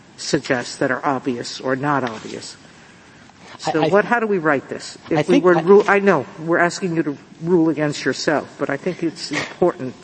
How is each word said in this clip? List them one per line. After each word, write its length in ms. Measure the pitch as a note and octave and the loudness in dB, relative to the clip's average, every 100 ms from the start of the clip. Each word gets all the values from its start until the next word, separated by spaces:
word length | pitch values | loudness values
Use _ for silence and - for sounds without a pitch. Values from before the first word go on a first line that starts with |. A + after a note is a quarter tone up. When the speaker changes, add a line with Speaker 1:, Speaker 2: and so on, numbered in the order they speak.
| - - | -20 -16
Speaker 1:
suggests 600 | - D3+ - B2+ A#2+ - | -6 -4 -2 -4 -4 -4
that 140 | C#3 | -2
are 120 | B2+ | -2
obvious 560 | D3 C3 C3+ A#2+ C3 - | -2 -2 -4 -6 -8 -8
or 160 | D3 C3+ | -4 -2
not 280 | C#3+ C#3 | 0 -2
obvious. 520 | B2 A2 - A2+ - - - - - - - - - - - - | -2 -6 -10 -12 -14 -18 -20 -20 -20 -20 -20 -20 -20 -20 -20 -8
So 240 | - D#3 | -2 0
Speaker 2:
I, 60 | D#3 | 4
I 20 | |
Speaker 1:
what, 160 | G3 F#3+ | 4 4
how 140 | A#3+ | 0
do 80 | A3 | 0
we 100 | G3 | 0
write 320 | D#3 C#3 - | 2 0 -2
this? 280 | - - - - | -12 -12 -16 -2
If 20 | |
Speaker 2:
I 40 | D3+ | 0
Speaker 1:
we 20 | |
Speaker 2:
think 200 | D3+ D3 | 4 4
Speaker 1:
were 140 | F3+ F3 | 6 4
Speaker 2:
I 40 | |
Speaker 1:
rule, 220 | E3 G3+ F3 | 6 6 6
I 120 | G3+ | 4
know 280 | G3 D#3+ A#2+ - | 4 2 -2 -8
we're 220 | D#3+ E3 | -2 0
asking 360 | E3+ - F#3+ E3 | 0 -2 -4 -2
you 80 | |
to 140 | D3+ C3+ - - | -4 -8 -14 -8
rule 280 | E3 F3+ D#3+ | 0 2 2
against 360 | D3 D3+ - C3+ | 0 -2 -2 -4
yourself, 500 | B2 - C#3 G#2 - | -2 -2 -2 -4 -6
but 100 | D3 | -6
I 80 | C#3 | -4
think 240 | F#3 E3+ | -6 -4
it's 300 | E3 - - | -4 -6 -8
important 680 | - - - F3 - C3 - | -6 -8 0 0 0 -8 -12